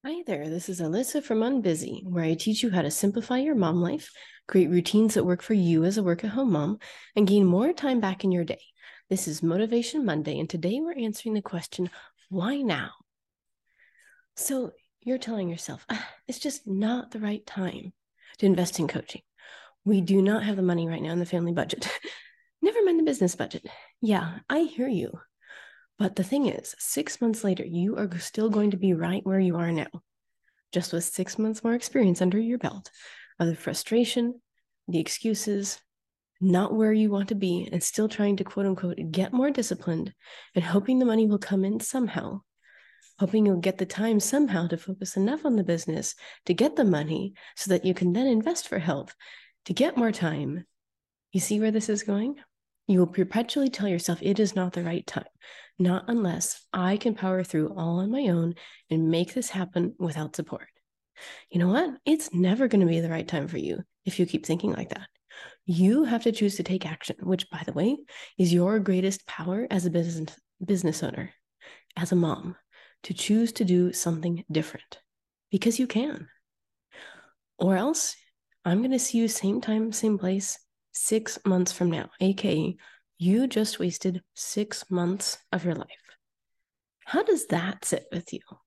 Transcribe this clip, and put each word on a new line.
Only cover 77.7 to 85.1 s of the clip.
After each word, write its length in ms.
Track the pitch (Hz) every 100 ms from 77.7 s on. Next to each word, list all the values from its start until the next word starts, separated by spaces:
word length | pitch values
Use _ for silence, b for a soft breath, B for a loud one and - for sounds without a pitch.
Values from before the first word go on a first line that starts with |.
| 190
else, 380 | 247 320 - - _ _ _ _
I'm 200 | 175 185
gonna 160 | 254 262
see 180 | - 226
you 100 | 226
same 320 | - 196 202
time, 320 | 233 220 226
same 280 | 220 220 196
place, 400 | 185 190 196 - _ _ _ -
six 400 | - 220 220 - 202
months 280 | 185 180
from 180 | - 180
now, 180 | 160 - -
A 120 | 190
K 160 | 190 208
A 280 | 151 160 - B B _ _
you 300 | 175 214 262
just 320 | 220 214 -
wasted 420 | 175 - 190 180 _
six 560 | - - - 208 - -
months 480 | 180 175